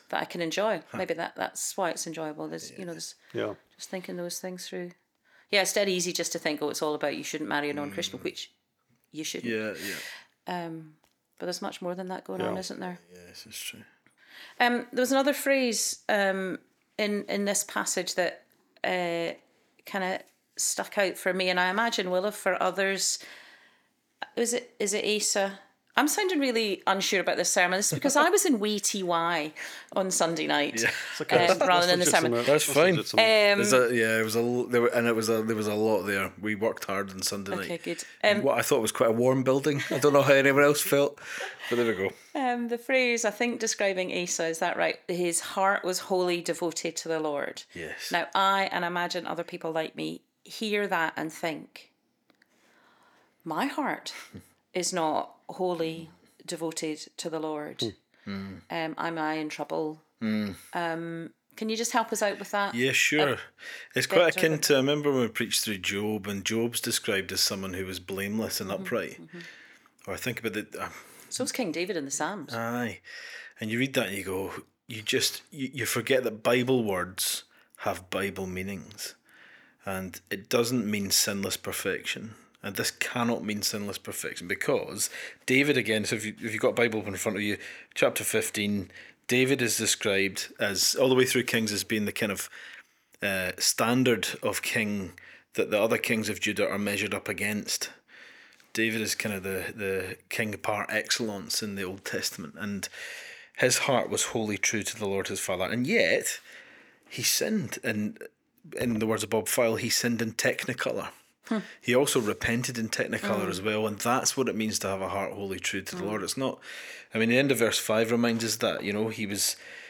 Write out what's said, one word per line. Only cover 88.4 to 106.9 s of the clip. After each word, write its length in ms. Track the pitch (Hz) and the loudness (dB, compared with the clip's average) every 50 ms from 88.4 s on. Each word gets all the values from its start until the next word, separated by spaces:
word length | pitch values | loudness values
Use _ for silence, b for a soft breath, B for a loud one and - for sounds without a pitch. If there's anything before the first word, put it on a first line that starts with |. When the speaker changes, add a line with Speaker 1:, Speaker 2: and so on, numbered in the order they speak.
| 107 - - - 104 104 104 101 92 92 B B B B B B _ - | 0 0 0 0 0 2 0 0 -2 -6 B B B B B B _ 2
Speaker 2:
David 340 | 120 123 131 131 139 120 120 | 4 4 4 4 4 2 2
is 140 | 113 98 - | 0 0 2
described 760 | 110 101 - - - 110 98 98 98 98 90 - - - - - | 2 0 0 0 0 2 2 4 2 2 0 -4 -8 -10 -6 -2
as, 340 | - 104 98 95 - - - | -2 0 0 2 2 2 4
all 140 | - 131 131 | 4 4 6
the 60 | 131 | 6
way 100 | 127 127 | 6 6
through 180 | 120 - 127 117 | 6 4 2 2
Kings, 280 | - - 117 113 104 104 | 2 2 0 2 0 0
as 120 | 98 - | -2 -2
being 200 | - 117 107 104 | -2 -2 -2 0
the 60 | 101 101 | -2 -2
kind 200 | - 120 104 98 | -2 -2 -2 -2
of, 180 | 92 - B B B B B B B B B B B _ _ - _ - | -4 -6 B B B B B B B B B B B _ _ -10 _ -4
uh, 300 | 101 98 95 92 90 90 - | -2 0 0 -2 -4 -4 0
standard 680 | - - - - 123 110 127 127 131 127 120 101 92 - - - - | 0 0 2 2 4 4 4 4 6 4 4 4 2 -2 -4 -4 -4
of 200 | 107 101 - - | -4 -2 -2 -2
king 500 | - - 123 110 107 104 101 95 87 87 B B B B B B B - | -2 0 0 0 0 -2 -4 -6 -8 -10 B B B B B B B -2
that 160 | - - - | -2 0 2
the 100 | 95 104 | 4 4
other 160 | 101 113 120 117 | 4 4 2 2
kings 300 | - - 123 110 107 101 | 0 0 0 0 0 -2
of 120 | 104 92 | -4 -4
Judah 280 | - 107 104 98 104 - | -2 -2 0 0 0 0
are 100 | - 101 | 0 -2
measured 360 | 104 101 104 101 107 104 101 | -2 -2 -2 -2 -2 -2 -4
up 140 | 98 - - | -4 -4 -6
against. 640 | 104 - 95 - 107 104 - - - - - - - - _ B B B B B B B B B B B B _ - | -6 -4 -4 -2 -2 -4 -4 -4 -4 -4 -4 -8 -10 -14 _ B B B B B B B B B B B B _ -2
David 280 | - 113 113 110 113 | 0 0 2 0 0
is 140 | 110 98 - | -2 -2 -2
kind 200 | - - 110 104 | -2 -2 -4 -4
of 80 | 98 92 | -4 -4
the, 300 | 98 95 92 90 - - | -4 -4 -4 -4 -6 -6
the 420 | 113 104 98 95 95 92 92 92 - _ _ | -4 -4 -2 -2 -2 -4 -6 -8 -12 _ _
king 240 | - - 113 107 104 98 | -4 -2 -2 -2 -4 -4
par 280 | - - 107 104 101 - | -4 -2 -2 -2 -2 -2
excellence 720 | 107 107 - - - - 120 110 104 98 87 - - - - | -2 -2 0 0 -2 -2 -2 -2 -4 -6 -6 -4 -4 -4 -2
in 140 | 107 98 | -4 -4
the 60 | 98 98 | -6 -6
Old 220 | 92 95 98 - | -6 -6 -8 -8
Testament, 500 | - - 92 92 - - - 92 76 - 76 | -6 -6 -4 -4 -4 -6 -8 -10 -14 -12 -8
and 300 | 92 104 101 98 90 B B B B B B B B B B B B B B | -8 -6 -6 -6 -8 B B B B B B B B B B B B B B
his 220 | - - 127 120 - | 2 2 4 4 2
heart 320 | - - 135 120 - - | 2 2 2 2 2 0
was 140 | 101 98 - | 0 -2 -2
wholly 340 | - - 120 110 107 104 98 | -2 -2 -2 -2 -2 -2 -2
true 240 | - - - 107 98 | 0 0 0 -2 -2
to 140 | - - - | -4 -6 -6
the 80 | 107 | -4
Lord 220 | 98 98 98 90 - | -2 -2 -2 -2 -4
his 120 | 101 95 | -6 -6
father, 240 | - - 95 90 95 | -4 -4 -2 -2 -2
and 220 | 87 98 117 123 | -2 -2 0 0
yet 540 | 143 214 233 - 82 101 147 - - - - B B B B B B B B B B | 2 2 2 4 4 2 2 0 -2 -6 -6 B B B B B B B B B B